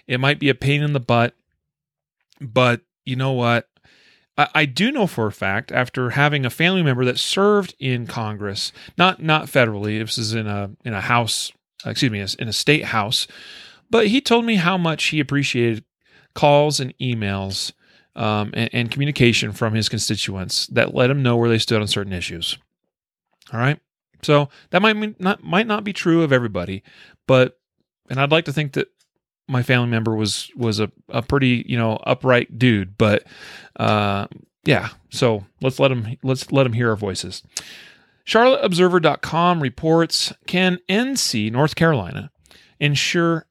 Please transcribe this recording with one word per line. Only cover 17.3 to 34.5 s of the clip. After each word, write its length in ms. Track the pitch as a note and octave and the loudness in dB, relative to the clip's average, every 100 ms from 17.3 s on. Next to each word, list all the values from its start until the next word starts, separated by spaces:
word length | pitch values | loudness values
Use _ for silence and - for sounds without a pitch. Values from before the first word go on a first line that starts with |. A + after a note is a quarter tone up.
| G2 F#2+ G2 - - _ _ _ - | -4 -6 -8 -10 -12 _ _ _ -6
um, 360 | A2 G#2+ G#2+ | -2 -2 -2
and, 160 | - A#2 | -4 -4
and 180 | A#2+ A#2 | -2 -4
communication 640 | C#3 C#3+ D3 A#2+ A2 A#2 | -2 -2 2 4 4 -2
from 220 | G2+ A2+ | -4 -2
his 160 | A2 G#2 | 0 -2
constituents 760 | A2+ - G#2 - F#2+ F#2 - - | -4 -4 -4 -4 -8 -6 -6 -2
that 260 | G2 - | 0 0
let 160 | - B2 | 2 0
him 120 | C#3+ | 2
know 140 | B2+ A#2+ | 0 2
where 140 | A#2 | 2
they 80 | A2+ | 0
stood 240 | - A2+ | 0 -2
on 40 | G#2 | -2
certain 280 | G#2 G2 | -4 -6
issues. 420 | F2+ - E2+ - - _ _ _ _ _ _ _ _ _ | -8 -8 -8 -8 -10 _ _ _ _ _ _ _ _ _
All 80 | A2+ | -2
right? 180 | B2+ D3+ _ _ _ _ | 0 0 _ _ _ _
So 260 | - D3 C#3+ - _ | 2 2 2 -4 _
that 100 | F3 | 2
might 140 | G#3+ G#3+ | 2 2
mean 180 | G#3+ - | -2 -4
not, 260 | F#3 - | -2 -2
might 220 | C#3+ E3+ A#3 | -2 0 0
not 180 | G#3+ | -2
be 80 | G#3 | -4
true 300 | F#3+ F3 E3 | -4 2 2
of 100 | D#3 | 4
everybody, 500 | C3 A#2 F#2 F2 F#2+ - - - _ - | 2 0 -4 -6 -8 -12 -20 -20 _ 2
but, 320 | C3 B2+ - _ _ _ _ - | 4 4 -2 _ _ _ _ -10
and 100 | C3 | -4
I'd 120 | C#3+ | 0
like 160 | D#3+ E3 | 0 0
to 60 | |
think 200 | C#3+ D3 | -4 -4
that 160 | C#3+ - _ _ _ _ _ - | -4 -6 _ _ _ _ _ -4
my 160 | B2+ | -2
family 260 | A#2+ B2 A#2+ | 2 2 2
member 240 | A2+ A2+ A2 | 0 0 0
was, 340 | G#2+ - - - | -2 -4 -8 -4
was 240 | A#2 G2+ | -2 0
a, 100 | G#2 - - | -4 -6 -8
a 100 | B2 | -6
pretty, 460 | - C#3 C3 A#2+ - | -2 0 2 0 -2
you 80 | A#2+ | -2
know, 200 | A2+ G#2+ | 0 -2
upright 600 | - C3+ C3 B2 B2 A2 | -2 -2 0 -2 -4 0
dude, 380 | B2+ G#2+ F#2+ - | 2 2 0 0
but, 280 | A2 G#2 - - - - - - | 2 2 -2 -14 -20 -20 -18 -4
uh, 500 | A2 G#2+ G2+ G2 - - - | 0 0 0 -2 -6 -14 -20